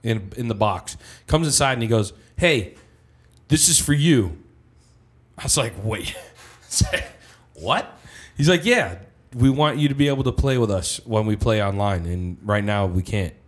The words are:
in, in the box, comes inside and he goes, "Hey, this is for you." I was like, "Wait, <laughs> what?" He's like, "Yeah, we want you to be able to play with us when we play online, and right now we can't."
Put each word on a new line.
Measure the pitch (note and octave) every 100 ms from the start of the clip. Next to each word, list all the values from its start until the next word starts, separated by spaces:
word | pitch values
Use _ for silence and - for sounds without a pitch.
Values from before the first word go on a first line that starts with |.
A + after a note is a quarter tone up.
in, | A2+ A2 G2 -
in | A#2
the | G#2
box, | G#2+ F2+ - - - - -
comes | D#3 D#3+
inside | C3+ C#3
and | B2+
he | A2+
goes, | A2+ G2+ - - -
"Hey, | F3 C#3+ F#2 - - _ _ _ _ _ _
this | D#3 -
is | E3
for | -
you." | D3 D#3 C#3+ F#2+ D2+ - _ _ _ _ _ _ _ _ -
I |
was | C#3 -
like, | A#2 F#2+
"Wait, | G#2 - - - - - - - - -
<laughs> | - F3 - - - - _
what?" | - D#3 D#3+ - - - - - -
He's | D3
like, | F3 G#3
"Yeah, | B3 A2+ F2 - _ _ B2+
we | C3
want | C3+ D3+ C3+
you | D3
to | C#3
be | C#3+
able | C#3
to | B2+
play | A#2 C#3 B2+
with | A2+
us | G2 E2+ - -
when | A2 G#2+
we | G#2
play | A#2 A2
online, | G2+ G2 G2+ F#2+ E2+
and | F2+ F2+ F2
right | G#2 G#2
now | G2+ G#2 G2
we | F2+
can't." | F#2 G#2+ F2+ -